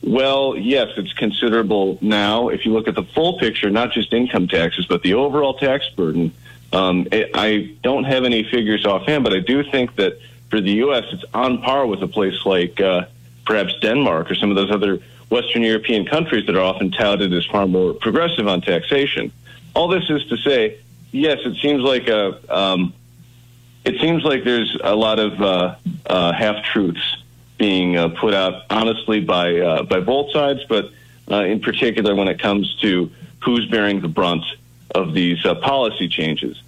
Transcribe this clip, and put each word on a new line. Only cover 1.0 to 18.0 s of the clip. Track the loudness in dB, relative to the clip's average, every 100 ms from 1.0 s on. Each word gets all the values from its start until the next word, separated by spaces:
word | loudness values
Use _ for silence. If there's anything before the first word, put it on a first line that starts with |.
| -8
considerable | -4 -4 0 0 2 2 2 0 0
now. | 0 2 2 0 0
If | -2
you | 2
look | 2 0
at |
the | -4
full | -2 0 0 2
picture, | -2 0 0
not | 2 0
just | -2 0
income | 0 2 0 0
taxes, | 2 0 -2 -2
but | 0
the | 2
overall | 2 2 2 0
tax | 0 0 0 -2 -2
burden, | -2 0 -2 -4 -20 -20 -4
um, | 0 2 2 2
it, | 0 0
I | -2 0 0 -2 -4
don't | -2 0
have | 0 0
any | 2 0
figures | 0 -2 0 0 2
offhand, | 0 0 0
but | 2
I | 0
do | 2 0 0
think | -2 -2 0
that | -2 -2 -18 -20 -4
for | -2
the | 0
U | 2 2
S, | 0 -4
it's | -12 -8
on | -2 0 0
par | 0 0 0
with | -2
a | -4
place | -2 -2 0 0
like, | 2 0 0
uh, | 2 2 -2 -14 -20 -12
perhaps | -2 0 0 -2
Denmark | 0 2 2 0 -2
or | -2
some | 0
of | 0
those | 0
other | 0 0 -2 -6 -20 -2
Western | -2 0 0
European | 2 0 0 -2 0
countries | -2 0 -2 0
that | 2
are |
often | 2 0 -2
touted | 0 0 2 0
as | 0
far | 0 0 2
more | 2 2
progressive | 0